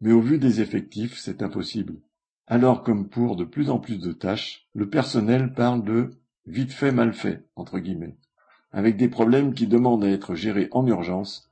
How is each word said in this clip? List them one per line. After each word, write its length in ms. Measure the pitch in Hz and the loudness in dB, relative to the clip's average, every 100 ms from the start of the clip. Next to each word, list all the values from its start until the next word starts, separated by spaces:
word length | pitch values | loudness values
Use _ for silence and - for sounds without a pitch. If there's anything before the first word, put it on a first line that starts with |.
mais 100 | 107 | 4
au 80 | 117 | 6
vu 180 | 117 156 | 6 4
des 220 | 131 107 | 4 2
effectifs, 580 | 104 101 98 104 120 - | 0 -2 -6 -6 -8 -8
c'est 240 | - 98 | -12 -8
impossible. 540 | 101 - 87 113 87 78 _ _ _ _ - | -6 -6 -8 -6 -8 -10 _ _ _ _ -2
Alors, 360 | 117 123 123 | 4 4 4
comme 260 | - 104 98 | 0 -2 -2
pour 280 | - 120 92 | -2 -2 -2
de 80 | |
plus 260 | 87 - 143 | -6 -4 -2
en 80 | 117 | -2
plus 200 | 98 104 | -4 -8
de 140 | 87 | -6
tâches, 560 | 82 92 107 - - _ | -6 -4 -4 -6 -14 _
le 140 | - 101 | -6 -2
personnel 640 | 147 131 120 107 127 131 | 0 0 0 2 2 2
parle 280 | 127 120 123 | 0 0 0
de « 280 | 104 113 127 - _ _ - | 0 0 -2 -6 _ _ -10
vite 260 | 90 131 | -6 -6
fait, 200 | - 139 | -2 0
mal 220 | 127 117 | 2 2
fait », 340 | 101 104 85 - - | 0 -4 -6 -10 -16
entre 220 | 90 95 | -10 -8
guillemets, 400 | 90 87 82 - _ _ _ _ _ | -6 -8 -10 -14 _ _ _ _ _
avec 260 | 98 107 101 | 0 0 2
des 120 | 123 | 0
problèmes 460 | 123 113 131 143 | 2 4 4 2
qui 120 | - 113 | 0 2
demandent 380 | 120 123 117 | 4 4 2
à 60 | 101 | 2
être 240 | 98 - | 0 -2
gérés 340 | 87 101 101 - | -6 -2 -2 -2
en 140 | 123 127 | 0 0
urgence 640 | 98 87 92 98 - - | 0 -2 -6 -6 -12 -20